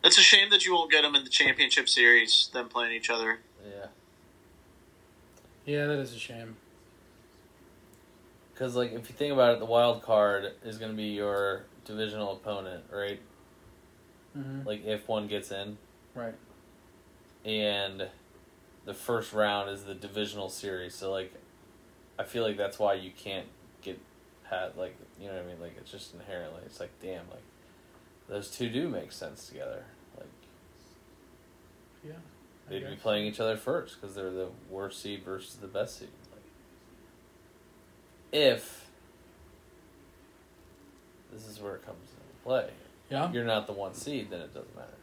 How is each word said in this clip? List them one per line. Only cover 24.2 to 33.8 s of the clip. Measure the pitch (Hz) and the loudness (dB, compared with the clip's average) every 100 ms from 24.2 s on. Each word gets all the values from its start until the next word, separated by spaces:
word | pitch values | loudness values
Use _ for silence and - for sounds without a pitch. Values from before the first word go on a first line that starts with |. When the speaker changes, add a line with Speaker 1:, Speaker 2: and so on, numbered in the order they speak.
| - - | -20 -20
Speaker 2:
pat-, | - 92 92 - | -8 -6 -6 -8
like, | 92 - - - | -10 -10 -20 -18
you | 98 | -12
know | |
what | 95 | -12
I | 90 | -12
mean? | 85 | -12
Like, | 85 - | -14 -16
it's | - | -18
just | 98 - | -18 -18
inherently, | 85 98 90 78 82 | -18 -12 -12 -12 -14
it's | - - | -18 -14
like, | 87 - | -16 -12
damn, | 92 90 85 | -12 -12 -12
like, | - - - - - - - - - - | -20 -20 -20 -20 -20 -20 -20 -20 -20 -10
those | 101 101 | -10 -10
two | - 120 | -6 -4
do | 120 165 | -2 -2
make | 101 73 | -4 -8
sense | - 80 - - | -12 -14 -14 -18
together. | 127 60 - - - - - | -12 -10 -12 -14 -20 -20 -20
Like, | - - - - - - - - - - - - - - - - - - | -20 -20 -20 -20 -20 -20 -20 -20 -20 -20 -20 -20 -20 -20 -20 -20 -20 -20
Speaker 3:
Yeah, | 147 165 - - - - - | -18 -18 -18 -20 -20 -20 -10
I | |
Speaker 2:
they'd | 95 | -10
be | 95 | -8
Speaker 3:
guess. | 98 | -6
Speaker 2:
playing | 113 104 107 | 0 0 0
each | 104 | -2
other | 110 110 | -2 -2
first, | - 165 | -2 -4